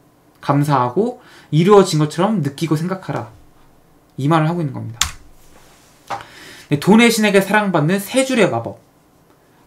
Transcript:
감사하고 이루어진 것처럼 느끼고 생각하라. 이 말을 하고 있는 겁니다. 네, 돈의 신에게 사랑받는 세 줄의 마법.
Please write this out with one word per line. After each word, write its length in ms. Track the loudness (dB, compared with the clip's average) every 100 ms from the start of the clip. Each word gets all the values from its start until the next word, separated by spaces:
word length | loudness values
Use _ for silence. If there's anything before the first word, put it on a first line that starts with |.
| _ _ _ _
감사하고 800 | -2 0 0 0 0 -2 -4 -4 -16 -20 -4
이루어진 480 | 0 6 6 6 2
것처럼 420 | -2 0 -2 0
느끼고 340 | -4 -4 -4 -2
생각하라. 540 | -4 -8 -8 -10 -10 -16 -20 _ _ _ _ _ _ -6
이 100 | 0
말을 220 | 0 0
하고 120 | -2
있는 120 | -6
겁니다. 260 | -8 -12 -8 -8 -10 -20 -20 -20 -20 -20 _ _ _ -14 -14 -14 -20 -20 -18 -6
네, 100 | -2
돈의 320 | 2 4 4
신에게 300 | 2 2 2
사랑받는 580 | 2 0 0 0 0 -2
세 260 | -2 -2 0
줄의 240 | 2 0
마법. 300 | 0 -8 -14 _ _ _ _ _ _ _ _